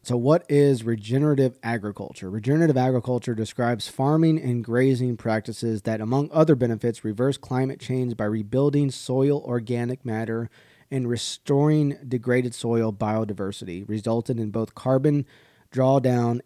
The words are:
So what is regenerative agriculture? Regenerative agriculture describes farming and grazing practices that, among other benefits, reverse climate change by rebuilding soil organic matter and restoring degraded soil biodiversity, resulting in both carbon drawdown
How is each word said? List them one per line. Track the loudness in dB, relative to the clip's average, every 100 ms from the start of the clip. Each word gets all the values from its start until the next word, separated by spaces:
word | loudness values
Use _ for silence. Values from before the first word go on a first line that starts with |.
So | -4 0
what | 4 2 4
is | 4 6 4 0
regenerative | -4 0 0 2 4 2 0
agriculture? | -4 -4 -4 -8 -12 -10 -8
Regenerative | -6 0 2 4 4
agriculture | 2 0 0 -4 -2 -4
describes | -4 -2 -2 -2 -6
farming | -2 2 4 4 2
and | 0 -2
grazing | 0 2 2 2 0 -2
practices | -2 -2 -4 -6 -4 -4
that, | -4 -4
among | 0 0 0
other | 2 4 4
benefits, | 2 0 -2 -2
reverse | -6 0 -2 -2
climate | -4 -2 -2 -4
change | -6 -4 -2 -2
by | -2
rebuilding | -2 -2 0 2 2 0
soil | -2 -2 0 2 0 -2
organic | -6 -2 -4 -4 -6 -4
matter | -4 -4 -4 -6 _ _ _ -8
and | -4 -2
restoring | -4 -6 -10 0 2 4 4 2 -2 -6
degraded | -4 0 0 0
soil | -4 -2 0 0
biodiversity, | -2 -2 -2 -2 -4 -6 -8 -10 -10 -6
resulting | -4 -2 -2 -2 -4
in | -2
both | -4 -6 -4
carbon | 0 2 4 0 -2 -12 _ _ _
drawdown | 0 4 4 4 2 2 -2